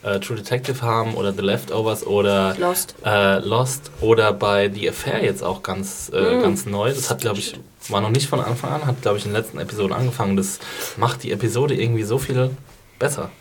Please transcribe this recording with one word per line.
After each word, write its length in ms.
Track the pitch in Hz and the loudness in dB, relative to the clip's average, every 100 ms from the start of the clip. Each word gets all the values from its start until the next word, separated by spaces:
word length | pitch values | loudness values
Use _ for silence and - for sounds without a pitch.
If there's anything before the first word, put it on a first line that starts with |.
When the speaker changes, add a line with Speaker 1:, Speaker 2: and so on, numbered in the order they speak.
Speaker 1:
äh, 160 | - 98 | -2 -2
True 180 | - 117 | -2 -8
Detective 440 | 101 123 127 131 | -4 -4 -2 -4
haben 340 | 117 113 113 113 | 0 0 0 0
oder 180 | 101 | -2
The 80 | 98 | 0
Leftovers 640 | 98 104 - 110 110 107 - | 0 0 -2 -2 0 -2 0
oder 500 | 101 101 101 95 95 | 2 4 4 2 2
Speaker 2:
Lost. 360 | 175 180 - - - | 0 0 -4 -6 0
Speaker 1:
äh, 340 | 104 98 98 | 4 4 4
Lost 520 | 101 113 127 135 - - | 2 0 0 -4 -10 -2
oder 300 | 110 113 107 | 4 6 6
bei 380 | 101 104 101 101 | 4 2 4 2
The 160 | 101 101 | 0 -4
Affair 340 | - - - | -2 -4 0
jetzt 200 | 107 98 | 0 0
auch 200 | 90 95 | -4 -4
ganz, 460 | - 95 98 - - | -4 -6 -6 -8 -4
äh, 220 | 92 101 247 | 2 4 4
Speaker 2:
Mhm. 40 | |
Speaker 1:
ganz 240 | 214 - 113 | 2 2 -2
neu. 240 | 101 110 | 0 0
Das 160 | 135 - | 0 -2
hat, 120 | 120 | -2
glaub 160 | 113 101 | -2 -2
ich, 220 | - - - - - | -6 -10 -18 -18 -2
war 120 | 101 | 0
noch 100 | 107 | 2
nicht 180 | 123 139 | 2 2
von 100 | 135 | -2
Anfang 320 | - 120 - | 0 -4 -2
an, 140 | 151 147 | -2 -2
hat, 160 | 120 | 0
glaub 160 | 107 104 | 0 0
ich, 80 | 104 | 0
in 60 | |
den 100 | 104 | -2
letzten 180 | 107 - | -4 -8
Episoden 340 | 80 104 98 | -8 -2 -2
angefangen. 440 | - 127 - 101 98 | 0 -2 0 0 2
Das 220 | 95 - - - - - | 0 -6 -12 -10 -10 -2
macht 280 | 123 - | -2 -2
die 80 | - | -4
Episode 420 | 104 117 107 143 | -2 0 0 0
irgendwie 300 | 131 117 113 | 2 0 0
so 140 | 104 127 | 0 -2
viel 340 | 131 127 131 131 - - - - | 0 0 0 -2 -14 -20 -20 -2
besser 300 | 143 143 82 - | -2 -2 -8 -12